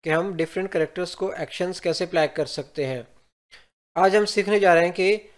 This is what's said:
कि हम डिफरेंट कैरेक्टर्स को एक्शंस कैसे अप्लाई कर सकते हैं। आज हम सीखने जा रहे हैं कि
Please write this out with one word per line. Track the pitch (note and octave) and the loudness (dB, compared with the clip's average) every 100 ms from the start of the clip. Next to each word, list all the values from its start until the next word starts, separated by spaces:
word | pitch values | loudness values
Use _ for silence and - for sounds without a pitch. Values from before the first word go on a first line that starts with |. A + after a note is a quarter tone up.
कि | E3 | 0
हम | D#3+ F#3+ | -2 -2
डिफरेंट | E3+ D#3+ - F#3+ | -4 -4 -4 -4
कैरेक्टर्स | E3+ D#3 - F3 - | -2 -2 -4 -10 -6
को | F#3+ | -8
एक्शंस | - D#3 - F3+ F3+ | -6 -10 -6 -6 -4
कैसे | F3 D#3+ F3 | -4 -4 -2
अप्लाई | E3+ D3+ | 0 0
कर | - C#3+ | 0 -6
सकते | - C#3 - C3+ | -6 -10 -6 -6
हैं। | B2+ A2+ _ _ _ _ - _ _ _ E3 | -6 -10 _ _ _ _ -20 _ _ _ 2
आज | F#3+ G3+ | 4 4
हम | G#3 | 2
सीखने | - G3 G3+ | 0 0 4
जा | G3 | 6
रहे | E3+ | 6
हैं | E3+ | 4
कि | F3 F#3 G#3 - | 0 0 0 -4